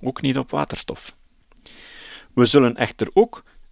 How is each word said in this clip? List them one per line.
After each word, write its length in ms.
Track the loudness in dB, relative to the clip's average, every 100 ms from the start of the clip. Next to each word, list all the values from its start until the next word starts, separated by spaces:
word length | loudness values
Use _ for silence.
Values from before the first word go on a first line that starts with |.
Ook 200 | -10 -6
niet 180 | -4 -4
op 120 | -4
waterstof. 680 | -6 -6 -8 -10 -12 -16 -20 _ _ _ _ -20 -20 -20 -20 -20 -20 -6
We 120 | 2
zullen 320 | 4 6 4 2
echter 340 | -4 -4 -2
ook 320 | 2 2 -2 -20 -20 -20